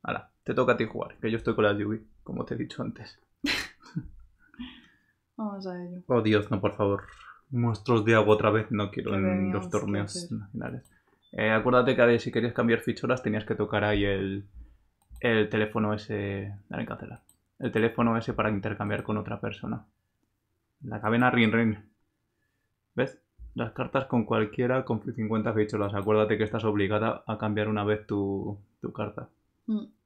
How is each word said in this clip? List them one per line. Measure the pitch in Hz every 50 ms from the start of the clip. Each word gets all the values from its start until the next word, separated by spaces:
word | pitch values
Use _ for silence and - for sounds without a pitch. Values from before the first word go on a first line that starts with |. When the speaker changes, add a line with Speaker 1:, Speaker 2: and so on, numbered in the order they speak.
| -
Speaker 1:
Hala, | - - - - _ _ _ _
te | - 117
toca | - 127 123 120
a |
ti | 110 117
jugar, | 110 - - 87 - - -
que | - 113
yo | 110
estoy | 113 - - 113
con | - 107
las | 104 101
Yugi, | 104 104 104 110 110 - - - _ -
como | - - - -
te | - -
he |
dicho | 117 127 120 - -
antes. | - - - - 110 - - _ _ _ _ _ -
Speaker 2:
<laughs> | 285 - - - - - _ - - - - - - - - - _ _ _ _ _ - - 247 254 - - - _ _ _ _ _ _ _ _ _ _
Vamos | - 220 208 202 190 196
a | 185 180 180 180
ello. | 175 180 180 -
Speaker 1:
Oh, | - 127 117
Dios, | 107 107 107 104 101 -
no, | 113 101
por | 98 104 -
favor. | - 107 101 101 98 - - - - - - - _ _ _
Monstruos | 131 120 120 117 110 107 - - 120 113 104
de | 113 113
agua | 110 104 104 107
otra | 107 - 107
vez, | 101 110 107 -
no | 117 104 104 95
quiero | - - - 107
Speaker 2:
Que | 101
Speaker 1:
en | 98 95
Speaker 2:
teníamos | 95 95 95 95 98 95
Speaker 1:
los | 101 92
Speaker 2:
que | 90
Speaker 1:
torneos | 95 104 - 101 101 101 101 98 -
Speaker 2:
hacer. | - - - -
Speaker 1:
nacionales. | 110 101 98 - 110 - 123 123 127 - _ _ _ _ _ _ _ _ _
Eh, | - - 110 110
acuérdate | 110 110 117 123 123 123 123 131 123
que | 127 120 117 120 117
si | - 117
querías | - 120 110 120 113
cambiar | - 117 117 113 113
ficholas | - - 113 - - 120 123 123 -
tenías | - 104 107 107
que | - 110
tocar | - 107 104 - 104 104
ahí | 104 104 101 101
el, | 101 98 95 98 98 98 98 101 - _ - - - _ _ _ _ _ _ _ _ - -
el | - 123 113 110 107 104
teléfono | - 110 107 107 - 113 107 107 107
ese, | 104 - - 110 104 101 101 98 98 98 101 101 101 - _
dale | - 73 -
en |
cancelar. | - - - - - - - _ _ _ _ _ _ _ _
El | 135 120
teléfono | 104 110 110 117 113 - 120 117 113
ese | 113 110 - 113
para | - 107 107
intercambiar | 107 98 98 110 104 - 104 104 104 104 -
con | - 107
otra | 107 104 107 107 107
persona. | - 110 107 - - - 113 110 - _ _ _ _ _ _ _ _ _ _ _ _ _ _ _ _ _ _ _
La | - - 113 107
cadena | 107 107 113 117 127 127
Rin | 123 120 113 110
Rin. | 107 113 117 113 104 101 - _ _ _ _ _ _ _ _ _ _ _ _ _ _ _ _ _ _ _ _ _ _
¿Ves? | 117 127 139 - _ _ _ _ _ - - -
Las | - 117 117
cartas | - - 127 - - 139 131
con | - - 120 110
cualquiera | - 117 110 110 107 - - 123 120 127 131 127
con | - 120 107 - - 117
cincuenta | - 110 107 110 110 107 123 110
ficholas. | 110 107 104 - 104 104 101 98
Acuérdate | 101 98 101 107 107 107 107 113
que | 101 110
estás | 104 - 113 98
obligada | 110 104 104 101 95 104 107 110 117 120 - -
a | - 110
cambiar | 104 110 107 104 107 107 107
una | 107 107 104
vez | 104 107 104 104
tu, | - 107 101 98 98 98 98 98 - 101 98 - _ _ _
tu | - -
carta. | - - 107 101 - - - - _ _ _ _ _ _ _
Speaker 2:
Mm. | - 220 208 - - _ _ _